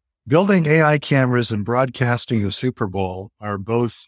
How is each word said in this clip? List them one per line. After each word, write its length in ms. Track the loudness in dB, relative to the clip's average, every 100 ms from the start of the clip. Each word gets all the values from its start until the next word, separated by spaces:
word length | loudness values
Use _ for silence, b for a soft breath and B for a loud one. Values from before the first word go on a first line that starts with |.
| _ _ 0
building 400 | 2 4 4 4
A 160 | 4
I 160 | 4 2
cameras 540 | 2 2 2 0 0
and 140 | -2 -2
broadcasting 760 | -2 -2 -2 -2 -2 -2 -2
the 80 | -2
Super 360 | -2 -4 -4 -4
Bowl 440 | -4 -6 -6 -14 _
are 160 | -8 -8
both 500 | -2 -2 -2 -6